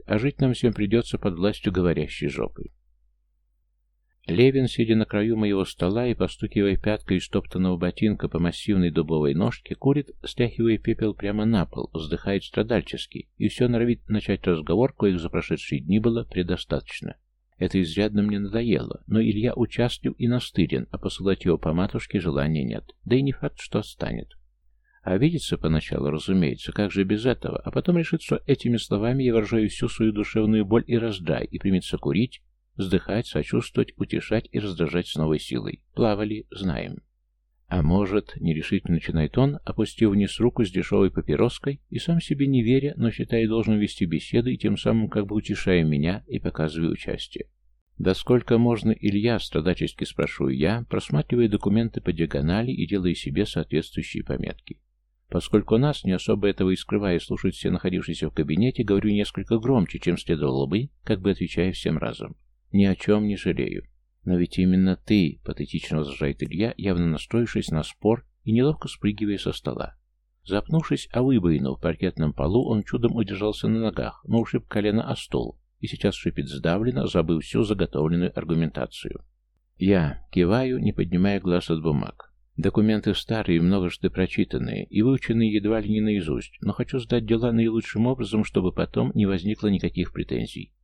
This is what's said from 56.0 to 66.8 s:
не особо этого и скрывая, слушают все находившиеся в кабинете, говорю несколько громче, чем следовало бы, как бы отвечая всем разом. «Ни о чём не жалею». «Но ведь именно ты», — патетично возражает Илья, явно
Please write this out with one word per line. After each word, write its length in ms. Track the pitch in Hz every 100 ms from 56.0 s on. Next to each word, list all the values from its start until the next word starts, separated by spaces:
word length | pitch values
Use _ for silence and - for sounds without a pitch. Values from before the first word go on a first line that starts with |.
| 98
не 80 |
особо 340 | 92 - 110 101
этого 220 | 92 92
и 60 | 92
скрывая, 440 | - 104 101 87
слушают 360 | - 95 98 -
все 140 | 95
находившиеся 600 | 90 95 90 85 80 80
в 40 |
кабинете, 500 | - 73 78 120 -
говорю 280 | 104 98 107
несколько 480 | 104 101 - - 113
громче, 400 | 120 131 87 -
чем 180 | - 85
следовало 500 | - 80 73 67 69
бы, 220 | 95 139 _
как 160 | - 104
бы 100 | 98
отвечая 420 | 95 90 - 90
всем 240 | 87 85 80
разом. 400 | - 58 - - _ _ _
«Ни 140 | 98 98
о 100 | 92
чём 320 | - 104 104
не 80 | 98
жалею». 480 | 95 80 57 50 - _ _ _
«Но 140 | 95 90
ведь 200 | 87 -
именно 380 | 92 92 95 90
ты», — 440 | - 107 80 - -
патетично 520 | 78 71 78 - 78
возражает 460 | 71 67 71 69
Илья, 300 | 69 85 107
явно 300 | -